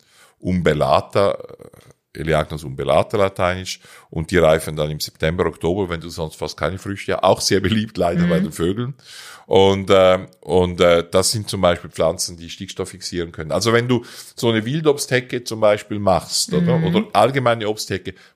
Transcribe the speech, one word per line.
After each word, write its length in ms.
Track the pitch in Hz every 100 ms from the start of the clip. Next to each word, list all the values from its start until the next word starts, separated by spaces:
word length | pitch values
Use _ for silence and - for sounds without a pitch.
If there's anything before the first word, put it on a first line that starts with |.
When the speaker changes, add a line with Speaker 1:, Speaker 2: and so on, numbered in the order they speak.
| _ _ _ _
Speaker 1:
Umbellata, 920 | - 90 82 73 69 85 - 104 98 - - - - - - _ _
äh, 60 | -
Elaeagnus 460 | 78 78 71 78 73
umbellata 500 | 67 67 78 - 104
lateinisch, 600 | 98 - 90 92 92 - - - _
und 220 | 85 80
die 60 | 90
reifen 380 | 80 80 80 76
dann 160 | 76
im 80 | 76
September, 460 | - - 80 90 82
Oktober, 420 | - 85 98 90
wenn 120 | 82
du 80 | 85
sonst 260 | 85 78 -
fast 220 | 78 -
keine 200 | 78 95
Früchte 360 | 98 98 -
hast. 100 | 90
Auch 160 | 92 110
sehr 220 | - 98
beliebt 360 | 95 110 110 92
leider 260 | 87 87 87
Speaker 2:
Mhm. 40 |
Speaker 1:
bei 100 | 85
den 100 | -
Vögeln. 440 | - 85 107 127 - - - - - -
Und, 440 | 98 98 98 95
äh, 300 | 95 92 92 - _
und, 380 | - 90 90 87
äh, 240 | 87 85 82
das 220 | 95 -
sind 180 | 110 101
zum 120 | 98
Beispiel 280 | 90 87 80
Pflanzen, 460 | - 80 90 - 85
die 120 | 85
Stickstoff 400 | - 95 - 92
fixieren 420 | 90 - 87 85
können. 200 | 82 78
Also 180 | 90 113
wenn 160 | 117 123
du 160 | 120 - - - -
so 140 | 117
eine 160 | 113 113
Wildobsthecke 800 | 156 156 - - 127 127 123 -
zum 140 | 110
Beispiel 380 | 107 104 - 104
machst, 540 | 98 85 - - -
oder, 240 | 175 170 82
Speaker 2:
Mhm. 40 | 82 214
Speaker 1:
oder 100 | -
allgemeine 540 | 101 123 135 120 117 104
Obsthecke, 440 | 107 - 95 95 - -